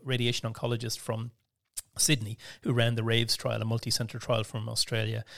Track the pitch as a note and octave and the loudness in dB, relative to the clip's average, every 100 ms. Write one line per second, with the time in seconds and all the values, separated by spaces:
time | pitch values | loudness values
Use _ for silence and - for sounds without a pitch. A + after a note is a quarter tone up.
0 | C3 B2+ A#2+ - A2+ A2 A#2+ A#2+ A2 - | -2 0 2 0 -2 -4 -2 -2 -2 -4
1 | - A2 A#2 - _ _ _ - - - | -4 -4 -4 -10 _ _ _ -16 -8 2
2 | - C#3+ G#2+ A2+ - - - A#2+ A#2 A#2 | 4 4 0 -8 -12 -6 0 4 4 4
3 | A2+ A#2 A2+ - A#2+ A2 A2 A2+ A2+ - | 4 4 4 0 0 0 0 0 0 -2
4 | A2+ A#2+ - A#2 A2 A2+ A2+ A2+ - A2+ | -2 -4 0 0 0 -6 -4 -2 0 0
5 | A2 A2+ - | 0 -2 -6